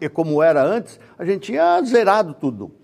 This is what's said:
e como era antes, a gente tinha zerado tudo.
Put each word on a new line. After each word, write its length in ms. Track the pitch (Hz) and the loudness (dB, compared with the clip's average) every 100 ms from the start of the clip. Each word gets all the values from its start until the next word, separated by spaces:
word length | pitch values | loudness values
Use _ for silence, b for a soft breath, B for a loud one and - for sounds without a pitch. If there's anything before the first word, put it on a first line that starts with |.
e 80 | 151 | -10
como 340 | - 160 147 | -4 -2 2
era 180 | 160 151 | 2 4
antes, 380 | 135 226 190 - B B | 2 0 -6 -18 B B
a 60 | |
gente 200 | 175 196 | -6 -6
tinha 380 | - 262 339 349 | -4 0 2 2
zerado 500 | 269 247 208 208 185 | 2 2 4 2 0
tudo. 380 | 143 143 110 101 - | -4 -6 -6 -12 -18